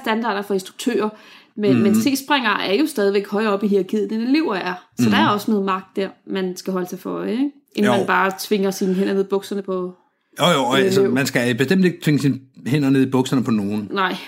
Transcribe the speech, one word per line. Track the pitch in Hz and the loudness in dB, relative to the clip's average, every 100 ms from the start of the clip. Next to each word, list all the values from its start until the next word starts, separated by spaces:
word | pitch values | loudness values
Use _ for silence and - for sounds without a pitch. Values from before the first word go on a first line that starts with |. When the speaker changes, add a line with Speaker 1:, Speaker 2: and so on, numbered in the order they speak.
Speaker 1:
standarder | 240 214 233 196 | -2 -2 -2 -4
for | 202 | -4
instruktører, | 196 - - - 233 214 - - - _ - | -4 -6 -6 -2 0 -2 -6 -20 -20 _ -2
men, | 208 | 2
Speaker 2:
Mhm. | - | 4
Speaker 1:
men | 196 220 | 4 2
C-springere | 277 269 - 285 226 202 - | 2 -2 0 0 2 -2 0
er | |
jo | 202 311 | 0 0
stadigvæk | - 196 202 202 | 0 0 0 -2
højere | 202 220 | -2 0
oppe | 202 214 | 0 2
i | |
hierarkiet, | 196 185 214 202 | 0 0 -2 -2
end | 220 | -2
elever | 240 302 311 190 | 0 0 2 -2
er. | 180 185 - - | -4 -8 -10 0
Så | |
Speaker 2:
Mhm. | 233 | 2
Speaker 1:
der | 233 | 4
er | 311 | 4
også | 208 208 | 2 0
noget | 208 190 | 0 0
magt | 185 - - | -4 -6 -6
der, | 190 - - | -6 -8 -8
man | 196 185 180 | -4 -4 -6
skal | - | -6
holde | 185 180 | -4 -4
sig | 185 | -8
for | 190 175 | -8 -6
øje, | 190 | -4
ikke? | 220 285 - _ - | -2 -2 -4 _ 0
Inden | 208 | 2
Speaker 2:
Jo. | - | 2
Speaker 1:
man | - | 2
bare | 185 190 190 | 2 2 -2
tvinger | - 208 196 | -2 0 0
sine | 190 190 | 0 -2
hænder | 185 196 | 0 0
ned | 196 | 0
i | 190 | 0
bukserne | 196 - 202 | -2 -4 -8
på | 196 185 180 180 _ _ _ - | -6 -6 -6 -12 _ _ _ 0
Speaker 2:
Jo, | 151 | 2
jo, | 151 | 2
og | 123 135 | 2 2
Speaker 1:
en | 127 | 4
Speaker 2:
altså, | 131 | 4
Speaker 1:
elev. | 127 | 2
Speaker 2:
man | 127 131 | 2 0
skal | 135 123 123 | 0 0 0
bestemt | 131 190 180 | 2 4 2
ikke | 170 | 2
tvinge | - 143 | 0 2
sine | 139 127 - - 107 | 2 -2 -8 -12 -2
hænder | 147 135 | 0 2
ned | 135 | 2
i | 127 | 2
bukserne | 127 131 135 | 0 0 0
på | 117 | 0
nogen. | 110 101 107 98 | 0 0 -4 -6
Speaker 1:
Nej. | 202 185 202 | -4 -4 -4